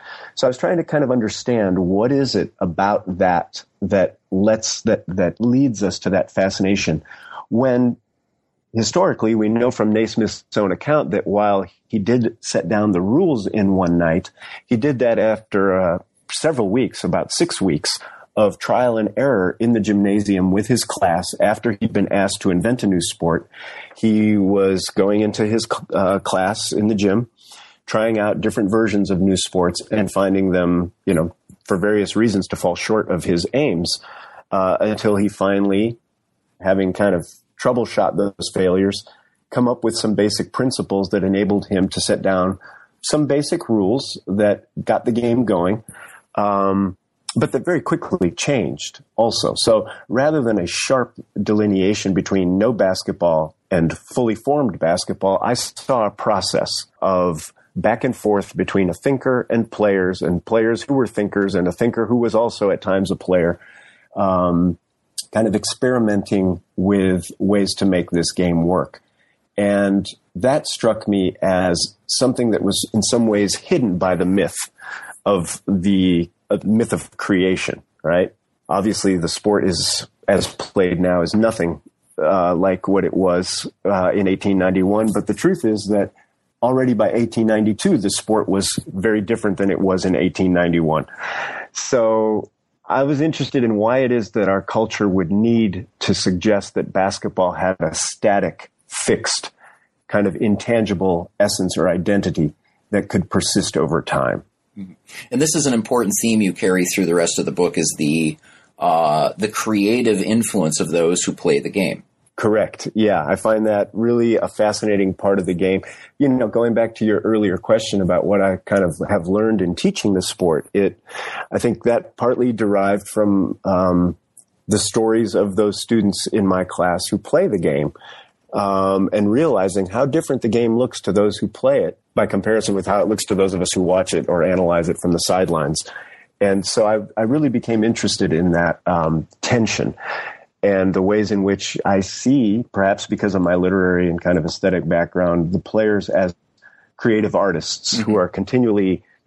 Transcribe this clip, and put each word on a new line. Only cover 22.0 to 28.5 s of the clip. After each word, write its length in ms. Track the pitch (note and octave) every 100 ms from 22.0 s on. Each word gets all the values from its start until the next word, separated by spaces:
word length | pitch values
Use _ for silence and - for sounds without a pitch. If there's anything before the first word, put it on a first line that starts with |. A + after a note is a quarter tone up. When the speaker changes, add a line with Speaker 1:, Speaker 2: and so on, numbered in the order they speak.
| F#2+
Speaker 1:
asked 300 | G2+ G2 -
to 80 | G2
invent 320 | F2+ A2 B2+
a 40 | G#2+
new 140 | F2+
sport, 480 | E2+ - E2 E2+ - - - - - -
he 400 | A2 G#2+ G#2+ G#2
was 480 | F#2+ G2 F#2+ F#2+ -
going 260 | - G2 G#2
into 260 | G#2 G2+ G#2+
his 200 | A2 G#2+
cl-, 160 | - -
uh, 240 | - F#2 G2
class 520 | - F#2 F#2 A2 -
in 180 | - G#2+
the 60 |
gym, 360 | G2+ G2+ G#2+ A#2+ _ - - - _ -
trying 320 | A2 A2+ A2
out 240 | G#2 -
different 280 | A2